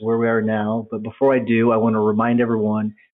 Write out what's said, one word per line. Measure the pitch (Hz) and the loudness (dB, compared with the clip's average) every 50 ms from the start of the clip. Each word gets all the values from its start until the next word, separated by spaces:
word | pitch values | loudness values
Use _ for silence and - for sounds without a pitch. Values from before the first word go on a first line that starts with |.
where | 107 113 113 113 | -4 -2 -2 0
we | 117 | 0
are | 113 113 113 110 | 0 0 0 0
now. | 107 110 107 107 107 110 117 110 - | 0 -2 -2 -2 -2 -4 -4 -6 -6
But | 117 107 107 | -8 -8 -8
before | 110 - - 135 135 135 | -8 -6 0 2 2 2
I | 127 | 2
do, | 117 113 117 113 113 120 113 | 0 0 0 2 2 2 2
I | |
wanna | 113 110 117 110 110 | 2 2 2 2 2
remind | 107 107 107 107 113 120 120 120 | 2 2 2 2 2 2 2 2
everyone: | 120 117 117 110 104 107 107 107 107 107 - _ _ _ | 2 0 0 0 0 0 0 -2 -2 -4 -6 _ _ _